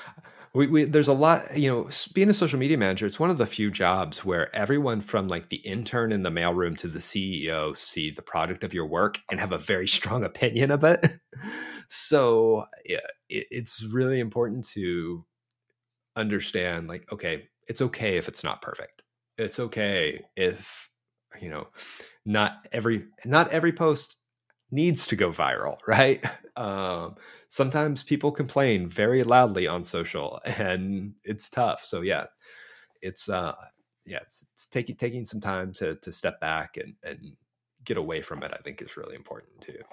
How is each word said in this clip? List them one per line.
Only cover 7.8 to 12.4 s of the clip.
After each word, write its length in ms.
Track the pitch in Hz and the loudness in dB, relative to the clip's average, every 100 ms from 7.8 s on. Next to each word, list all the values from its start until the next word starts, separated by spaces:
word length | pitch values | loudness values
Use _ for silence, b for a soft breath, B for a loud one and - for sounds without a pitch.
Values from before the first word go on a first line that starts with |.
| - - 78 | -6 -4 -6
the 100 | 76 | -8
product 420 | - 85 82 90 | -6 -2 -2 -4
of 120 | 92 | -6
your 120 | 90 80 | -4 -2
work 320 | 82 104 - - | 2 0 0 -8
and 100 | 95 | -4
have 120 | 101 | -2
a 60 | 85 | -4
very 300 | - 95 95 | 0 0 2
<laughs> 0 | |
strong 340 | - 101 123 | 0 0 -2
opinion 480 | 101 - 127 113 135 | -2 0 0 2 2
of 140 | 143 | 6
it. 220 | 156 175 160 - _ B 190 B B B B | 6 6 4 2 _ B -12 B B B B
So, 800 | - - 147 127 113 | -4 2 4 6 6